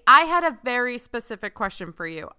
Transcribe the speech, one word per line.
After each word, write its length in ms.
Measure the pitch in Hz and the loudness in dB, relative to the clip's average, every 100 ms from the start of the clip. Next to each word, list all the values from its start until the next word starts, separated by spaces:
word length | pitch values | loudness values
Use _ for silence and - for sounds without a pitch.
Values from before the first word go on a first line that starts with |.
| - | 6
I 140 | 269 | 6
had 220 | 330 349 | 6 2
a 140 | 339 233 | 0 -2
very 340 | 247 247 247 247 | -4 -2 -2 -4
specific 580 | - 240 - 214 208 | -8 -10 -10 -10 -10
question 380 | - 196 - 170 | -6 -6 -6 -14
for 140 | 165 165 | -10 -10
you. 240 | 160 - | -10 -14